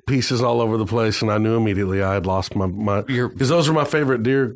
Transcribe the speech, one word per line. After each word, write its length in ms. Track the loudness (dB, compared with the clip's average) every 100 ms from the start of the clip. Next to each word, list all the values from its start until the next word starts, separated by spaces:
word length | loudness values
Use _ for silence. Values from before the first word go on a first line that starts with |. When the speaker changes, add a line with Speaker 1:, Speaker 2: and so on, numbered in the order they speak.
| -2
Speaker 1:
pieces 360 | -2 0 0
all 160 | 2 2
over 160 | 2 0
the 80 | 0
place, 360 | 0 0 0
and 100 | 0
I 60 | 2
knew 180 | 2 2
immediately 480 | 2 0 0 0
I 100 | 0
had 120 | 0 0
lost 320 | -2 -2 -2
my, 80 | -2
my, 400 | -2 -2 -2 -2
Speaker 2:
Your 220 | -2 -2
Speaker 1:
'cause 180 | -2 0
those 220 | 2 2
are 40 |
my 120 | 2 0
favorite 360 | 0 0 0
deer, 260 | 2 0 0